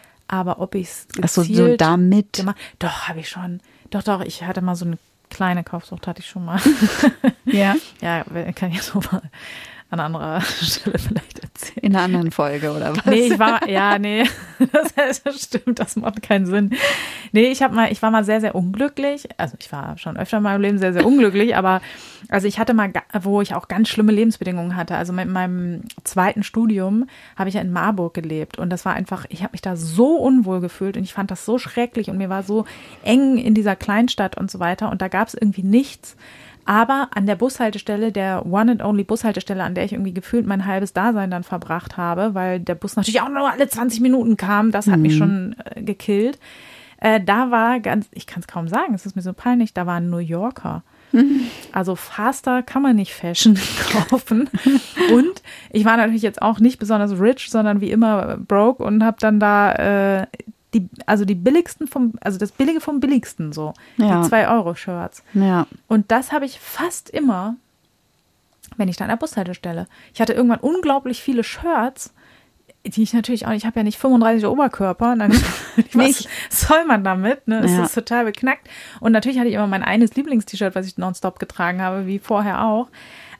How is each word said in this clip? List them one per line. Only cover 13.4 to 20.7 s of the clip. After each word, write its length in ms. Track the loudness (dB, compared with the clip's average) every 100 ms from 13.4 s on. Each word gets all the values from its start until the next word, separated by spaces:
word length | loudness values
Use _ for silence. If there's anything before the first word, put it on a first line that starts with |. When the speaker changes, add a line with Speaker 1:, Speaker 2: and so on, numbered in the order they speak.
| 2 2 0
Speaker 1:
ja, 320 | 0 2 2
nee, 260 | 0 0 0 -2 -10 -2
<laughs> 360 | 2 2 0
das, 280 | 0 0 -2
das 200 | -6 -8
stimmt, 340 | -6 -4 -2 -4
das 180 | -4 -6
macht 240 | -6 -6
keinen 240 | 0 0
Sinn. 300 | 2 0 0 0 -2 -2 -6 -12 0
Nee, 140 | 4 4
ich 160 | 4
hab 100 | 0
mal, 180 | 2 0
ich 120 | 0
war 80 | 0
mal 120 | 2
sehr, 180 | 2 0
sehr 120 | 0
unglücklich. 760 | -2 -2 -2 -4 -2 -4 -4 -8 -8
Also 180 | -8 -8
ich 140 | -14
war 240 | -12 -10 -10
schon 220 | -10 -10
öfter 180 | -4 -2
in 60 |
meinem 180 | 0 0
Leben 180 | 2